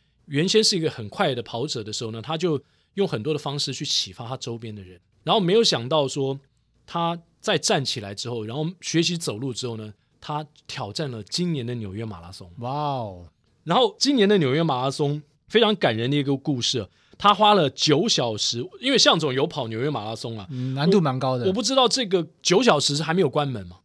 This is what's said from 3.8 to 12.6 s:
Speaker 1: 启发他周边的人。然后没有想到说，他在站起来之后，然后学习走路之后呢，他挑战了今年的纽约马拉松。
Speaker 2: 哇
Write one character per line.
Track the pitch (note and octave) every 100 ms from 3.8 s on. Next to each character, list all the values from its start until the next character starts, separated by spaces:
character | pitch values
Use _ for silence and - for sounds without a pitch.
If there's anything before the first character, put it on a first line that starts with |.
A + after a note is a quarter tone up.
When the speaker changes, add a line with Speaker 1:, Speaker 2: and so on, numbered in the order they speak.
| C#3+
Speaker 1:
启 | - G2+
发 | F#2 A#2+
他 | B2+
周 | B2 A#2
边 | A2+ G#2
的 |
人。 | F#2 F#2 _ _
然 | D#3
后 | G#3+
没 | E3+
有 | A3
想 | A3+ C3 A#2+
到 | D#3 C3+
说， | D3 C3+ C#3 _ _ _ _ -
他 | E3+ E3+ E3+ - _
在 | - F3
站 | - F3+ C3
起 | A#2+
来 | G2
之 | G2+ A#2
后， | A#2+
然 | G#2+ C3
后 | D#3+ F#3
学 | - D#3+
习 | E3 F3
走 | D#3+ G#2+
路 | C3+
之 | A2+ B2
后 | A2
呢， | G#2+ - _ _
他 | - D3+ D3+ _ -
挑 | - G#2
战 | G#2 D3
了 | A#2
今 | G#2 - F3
年 | D3 A#2
的 | A#2+
纽 | G2+
约 | G2
马 | A2+ F2+
拉 | E2+
松。 | - F2+
Speaker 2:
哇 | F2